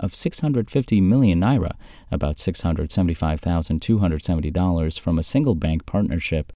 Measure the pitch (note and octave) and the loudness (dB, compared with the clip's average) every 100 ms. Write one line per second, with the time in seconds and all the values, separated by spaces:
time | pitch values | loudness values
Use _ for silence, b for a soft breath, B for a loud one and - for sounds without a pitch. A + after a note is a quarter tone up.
0 | G2 - E3+ - D#3 C3 G#2 C#3 B2+ G#2+ | -2 -2 -2 -2 0 0 0 -2 2 4
1 | F#2+ B2 A3+ E2+ G#2 C3+ E2 - B B | 4 6 4 4 4 2 -2 -6 B B
2 | B D#2 D2 D2 - E2 F2 D2+ D2+ - | B -4 -2 -2 -2 -2 0 -2 -2 0
3 | F2+ E2 D#2+ D#2 E2+ E2+ - D#2+ - A2 | 0 0 -2 -2 0 -2 0 -2 0 2
4 | F2+ D#2 - D#2+ D2+ E2+ F2+ E2 D#2+ - | 2 0 -2 -2 -2 0 0 0 0 -2
5 | - D#2+ - C#3 C#3+ E2 E2 D#2+ - G2 | -2 -2 0 0 0 0 0 -2 -2 -2
6 | G#2 E2 - D#2 - | -2 -2 -2 -4 -4